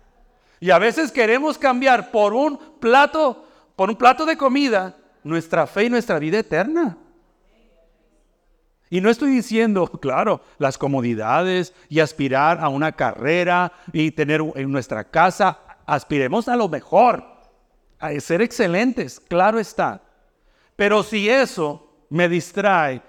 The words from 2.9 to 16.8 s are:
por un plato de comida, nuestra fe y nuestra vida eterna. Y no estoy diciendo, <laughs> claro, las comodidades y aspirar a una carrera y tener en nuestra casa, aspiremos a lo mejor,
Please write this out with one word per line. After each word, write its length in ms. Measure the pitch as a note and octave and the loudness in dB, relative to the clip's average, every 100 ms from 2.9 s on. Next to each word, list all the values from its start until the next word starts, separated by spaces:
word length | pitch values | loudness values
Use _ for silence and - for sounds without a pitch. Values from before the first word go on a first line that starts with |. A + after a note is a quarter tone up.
| C4 C#4+ D#4+ D4 - - _ _ - | 4 4 2 -2 -2 -12 _ _ -4
por 140 | F#3+ | -4
un 60 | A3+ | 2
plato 320 | B3 C4 D#4+ | 4 4 0
de 100 | D#4+ | 0
comida, 580 | C4+ C#4 C#4 G3+ F#3 - _ _ | 0 2 2 0 -2 -12 _ _
nuestra 420 | D3 E3 D#3+ E3+ D3 | -6 -6 -2 0 0
fe 200 | G3 A#3+ | 0 0
y 40 | |
nuestra 300 | A#3+ A#3 D#3+ | 0 -2 -2
vida 180 | D#3 G#3 | -2 -2
eterna. 600 | A3 D#3 G#3+ E4 C4+ E3 _ _ _ _ _ _ _ _ _ _ _ _ _ _ _ _ _ _ - | -2 -2 -2 -2 -4 -6 _ _ _ _ _ _ _ _ _ _ _ _ _ _ _ _ _ _ -6
Y 120 | F3 | 0
no 80 | G#3 | 2
estoy 220 | A#3 D4 | 2 2
diciendo, 560 | B3+ - A3 A3+ G3 E3 | 0 0 0 0 0 -2
<laughs> 140 | E3+ | -4
claro, 400 | C3+ C3+ G#3+ D#3+ _ - | -4 0 0 -2 _ -4
las 180 | C3+ - | -4 -2
comodidades 960 | C#3 C3+ A#2+ A2 G#2+ D3 F#3 F#3 E3+ _ - | -2 -2 -2 -2 0 0 0 -2 -4 _ -4
y 100 | D3+ | 0
aspirar 600 | D3+ - C3+ C3 D#3 E3+ | 0 -2 -2 2 2 0
a 80 | D#3 | -2
una 220 | C#3 D#3 | -2 -4
carrera 800 | - B2 - C3+ F3 F3 F3 F3 - - | -2 -4 -2 -2 0 0 0 -2 -8 -8
y 200 | D#3+ D#3 | -4 -2
tener 300 | - D3 D#3 D#3 | -2 -2 -2 -2
en 180 | C#3 C3+ | -6 -4
nuestra 320 | C#3 A#2 G#2+ | -4 -6 -10
casa, 560 | - E3 F3+ F3 F#3 - - - - | -4 0 2 2 -2 -2 -12 -14 -4
aspiremos 600 | C#3+ - D3 C3 G#3 A#3+ | -4 -2 -2 0 -2 -2
a 80 | A#3+ | -2
lo 140 | G3 | -2
mejor, 560 | D3 | -6